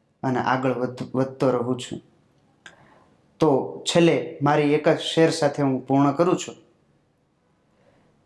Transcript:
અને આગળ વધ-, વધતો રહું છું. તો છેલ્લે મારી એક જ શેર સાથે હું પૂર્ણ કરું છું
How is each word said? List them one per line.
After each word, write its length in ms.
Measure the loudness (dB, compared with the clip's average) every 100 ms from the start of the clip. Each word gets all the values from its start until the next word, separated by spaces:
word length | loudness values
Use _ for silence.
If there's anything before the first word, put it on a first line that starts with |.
| _ _
અને 160 | -4 -2
આગળ 340 | 0 0 0
વધ-, 420 | -2 -4 -8 -6
વધતો 360 | -4 -4 -2 0
રહું 300 | 0 -2 -6
છું. 200 | -8 -14 -16 _ _ _ _ _ -20 _ _ _ _ _ _ 0
તો 420 | 2 2 -2 -10 0
છેલ્લે 520 | 4 4 2 -4 -2
મારી 320 | 0 2 2
એક 140 | 2 2
જ 100 | 0
શેર 320 | 0 2 2
સાથે 320 | 2 -2 0
હું 240 | -2 -2 0
પૂર્ણ 260 | 2 2
કરું 240 | 2 0 0
છું 180 | -4 -16 _ _ _ _ _ _ _ _ _ _ _ _ _ _ _ _